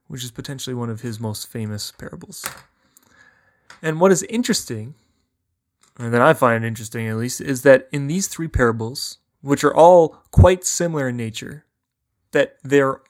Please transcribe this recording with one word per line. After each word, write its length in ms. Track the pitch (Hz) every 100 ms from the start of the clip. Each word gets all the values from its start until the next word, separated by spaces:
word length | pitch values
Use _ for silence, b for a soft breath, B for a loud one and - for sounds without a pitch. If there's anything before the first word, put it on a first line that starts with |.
| -
which 160 | 127
is 80 | 123
potentially 420 | 123 131 135 -
one 160 | 123 117
of 120 | 110
his 180 | 120 110
most 260 | 113 104 -
famous 460 | 120 107 104 -
parables. 520 | - - - - - - - _ _ _ _ b b b b b b b -
And 200 | 160 156
what 100 | 190
is 140 | 175
interesting, 720 | - 226 247 - - 113 117 - _ _ _ _ _ _ _ _ _ -
or 100 | 117
that 100 | 120
I 140 | 143
find 300 | 156 123 113
interesting 420 | 113 113 107 120 110
at 100 | 113
least, 240 | 123 -
is 220 | - 127
that 260 | 139 131 -
in 160 | 143 143
these 180 | 180 196
three 220 | - 160
parables, 680 | - 120 113 113 143 - - _ _
which 220 | 139 143
are 120 | 147
all 420 | - 170 180 160 - b
quite 320 | - 180 185
similar 460 | - - 170 151 131
in 60 | 123
nature, 480 | 113 107 - 151 _ _ _ _ _ _ _
that 260 | 147 135 _
they're 380 | 135 143 135 - -